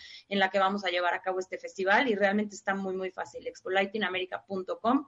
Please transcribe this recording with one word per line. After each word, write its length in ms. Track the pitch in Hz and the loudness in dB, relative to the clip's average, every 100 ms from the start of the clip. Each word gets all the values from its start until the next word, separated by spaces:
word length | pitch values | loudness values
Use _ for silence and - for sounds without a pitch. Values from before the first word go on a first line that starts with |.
| - - _ | -18 -20 _
en 120 | 196 | 2
la 100 | 190 | 4
que 80 | 196 | 4
vamos 260 | 190 202 | 2 2
a 40 | 190 | 0
llevar 260 | 175 175 | 0 0
a 80 | 180 | 0
cabo 160 | 190 185 | -2 -4
este 200 | 185 180 | -4 -8
festival 500 | 170 - 185 214 269 | -10 -2 4 4 4
y 80 | 196 | 2
realmente 400 | 196 208 208 202 | 2 2 -2 -4
está 180 | - | -4
muy, 220 | 196 190 185 | -2 -2 -4
muy 160 | 185 | -6
fácil. 340 | 190 175 - - | -6 -10 -8 -12
expo 240 | - - | -10 -2
lighting 320 | 190 196 214 | 0 0 0
america 400 | 185 185 185 - | -2 -2 -4 -8
punto 360 | - 190 185 170 | -6 -6 -6 -2
com, 260 | 226 277 | 2 2